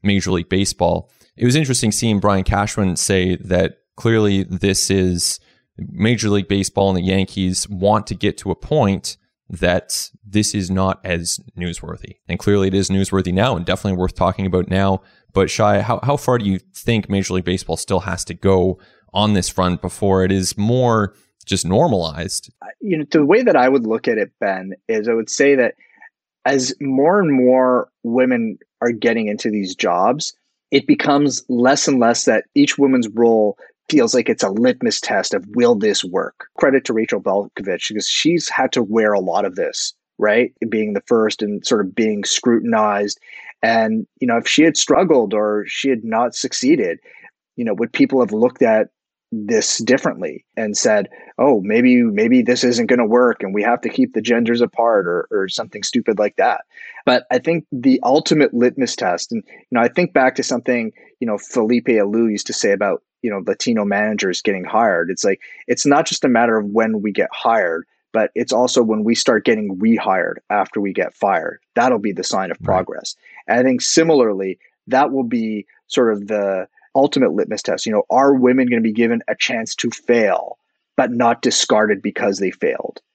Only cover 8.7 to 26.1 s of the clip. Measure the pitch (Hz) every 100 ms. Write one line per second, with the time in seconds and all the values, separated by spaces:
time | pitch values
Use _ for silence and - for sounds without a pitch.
8.7 | 151 104 98 - - _ _ _ 85 90
9.7 | 87 - - - _ 104 101 104 107 92
10.7 | 95 95 - 92 85 82 - 123 - 87
11.7 | 82 78 82 - - - 87 - 101 95
12.7 | 95 95 98 95 95 90 92 120 98 87
13.7 | 92 104 90 92 - 92 92 95 92 87
14.7 | 92 98 95 _ _ _ - 98 - 104
15.7 | 101 104 113 127 143 - 123 101 95 _
16.7 | - - 113 - 98 92 92 90 90 -
17.7 | 82 - 95 92 90 - 85 98 95 92
18.7 | 90 _ _ _ 95 107 101 87 - 90
19.7 | 90 90 - 101 95 92 98 92 - 104
20.7 | 127 123 113 101 _ _ _ - 95 82
21.7 | 101 170 104 82 73 85 - - _ 98
22.7 | - 214 160 143 160 143 208 247 151 127
23.7 | 135 110 110 120 113 98 _ 104 95 95
24.7 | 95 - 110 107 113 110 - 143 139 117
25.7 | - _ _ -